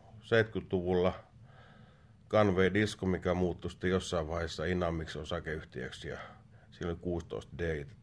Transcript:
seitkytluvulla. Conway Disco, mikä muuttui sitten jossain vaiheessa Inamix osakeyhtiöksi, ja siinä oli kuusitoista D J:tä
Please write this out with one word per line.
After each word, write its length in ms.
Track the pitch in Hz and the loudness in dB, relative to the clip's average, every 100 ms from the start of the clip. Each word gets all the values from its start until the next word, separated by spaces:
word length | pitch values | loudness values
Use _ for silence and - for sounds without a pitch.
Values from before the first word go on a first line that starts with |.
| - - | -20 -20
seitkytluvulla. 920 | - 113 110 95 87 95 90 92 90 - - - - - - - - - - - - | 2 4 4 -2 -2 -2 2 4 4 0 -12 -20 -20 -20 -20 -20 -20 -20 -20 -20 0
Conway 440 | 107 104 90 95 | 4 6 6 4
Disco, 320 | 95 107 - 92 | 4 0 0 0
mikä 280 | 90 90 | 0 0
muuttui 380 | 90 90 85 87 | 2 2 0 -8
sitten 180 | - 92 | -2 0
jossain 380 | 92 - 87 76 | 0 0 -2 -2
vaiheessa 380 | 85 82 - 80 | -4 -4 -4 -2
Inamix 500 | 90 87 82 80 - | 0 0 -2 -6 -8
osakeyhtiöksi, 920 | 78 85 78 78 - - 62 - 73 | -6 -6 -4 -8 -8 -10 -10 -10 -10
ja 100 | 64 - - - - - | -10 -12 -18 -20 -20 -20
siinä 180 | - 87 | -8 -6
oli 100 | 85 | -4
kuusitoista 560 | 90 85 - - - - | -4 -4 -6 -10 -10 -6
D 220 | 85 78 | -4 -4
J:tä 160 | 69 - | -8 -14